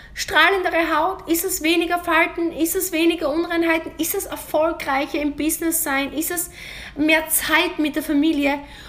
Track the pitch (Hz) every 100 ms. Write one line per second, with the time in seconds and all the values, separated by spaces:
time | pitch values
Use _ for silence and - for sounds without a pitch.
0 | - - - 302 339 392 349 330 320 311
1 | 349 381 - 330 381 - 311 339 339 349
2 | 349 320 349 349 339 262 330 381 - 320
3 | 339 - 294 320 339 339 330 330 330 -
4 | 330 392 - 302 - 302 330 320 - 269
5 | 294 302 294 285 294 320 330 320 294 269
6 | 277 277 330 349 - - - - - -
7 | 311 311 - - - 320 349 330 302 311
8 | 302 285 320 285 277 277 285 -